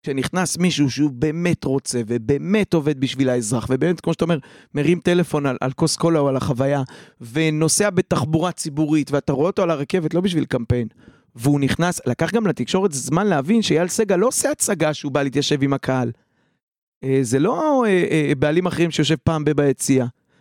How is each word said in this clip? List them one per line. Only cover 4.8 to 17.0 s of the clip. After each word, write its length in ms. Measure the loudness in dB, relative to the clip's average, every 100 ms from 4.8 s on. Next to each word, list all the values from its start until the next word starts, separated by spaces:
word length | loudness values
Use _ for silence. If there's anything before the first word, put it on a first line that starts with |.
| 0 2
טלפון 460 | 2 2 2 0 -2
על, 100 | -2
על 120 | -4
כוס 240 | -2 -2 0
קולה 220 | 0 2
או 100 | 2
על 80 | 0
החוויה, 460 | -2 0 0 0 -4 -10 -20 _ -8
ונוסע 580 | -2 0 0 0 2 2
בתחבורה 600 | 0 0 -2 0 0 0
ציבורית, 580 | -4 -6 -2 2 2 2
ואתה 220 | -2 0
רואה 140 | 0 0
אותו 160 | 0
על 80 | 0
הרכבת, 440 | -2 -2 -2 0
לא 60 | 0
בשביל 240 | 0 -2
קמפיין, 440 | -2 -4 0 -2 -2 -8 -20 _ _
והוא 260 | -2 0 2
נכנס, 400 | 2 0 -2 -2 -4
לקח 240 | -2 0
גם 140 | 0 0
לתקשורת 460 | -2 -2 0 0
זמן 340 | -2 -2 0 2
להבין 360 | 0 2 2
שאייל 260 | 2 0 0
סגל 280 | 0 0 2
לא 100 | 2
עושה 220 | 0 -2
הצגה 440 | -2 -2 0 0
שהוא 180 | -2 -4
בא 100 | -2
להתיישב 400 | 0 0 0 0
עם 100 | 0
הקהל. 380 | 0 -2 -2 -2 -6 _ _ _ _ _ _ _ _